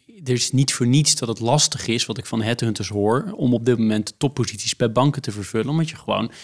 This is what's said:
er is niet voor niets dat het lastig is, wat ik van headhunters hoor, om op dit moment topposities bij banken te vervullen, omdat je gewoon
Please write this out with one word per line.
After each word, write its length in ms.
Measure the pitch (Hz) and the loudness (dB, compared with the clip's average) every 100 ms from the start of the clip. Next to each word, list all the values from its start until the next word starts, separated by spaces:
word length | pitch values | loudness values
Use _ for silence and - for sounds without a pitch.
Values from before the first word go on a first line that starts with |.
| _ 214 | _ -10
er 100 | 131 | -2
is 180 | 123 - | -2 2
niet 220 | 131 139 | 2 2
voor 140 | - 120 | 0 2
niets 280 | 139 147 - | 4 4 0
dat 120 | 117 | -2
het 120 | 107 | -2
lastig 480 | 113 147 - - - | 2 2 2 -2 -2
is, 180 | 117 - | -2 -2
wat 120 | 110 | -6
ik 80 | - | -6
van 160 | 113 | -2
headhunters 480 | 110 117 117 104 98 | -2 0 -2 -2 -4
hoor, 420 | 104 104 123 214 - | 0 2 2 0 -2
om 180 | 123 | 2
op 120 | 120 117 | 2 2
dit 120 | 117 | 2
moment 360 | 110 107 104 - | 2 2 -2 -2
topposities 580 | 139 135 110 104 - - | -2 0 -4 -4 -6 -2
bij 160 | 120 | 0
banken 300 | 110 143 143 | 4 2 2
te 100 | - | -6
vervullen, 380 | 104 95 113 120 | -8 -4 -2 0
omdat 200 | 160 160 | 0 -2
je 60 | - | -4
gewoon 360 | - 98 113 - | -4 -2 -2 -8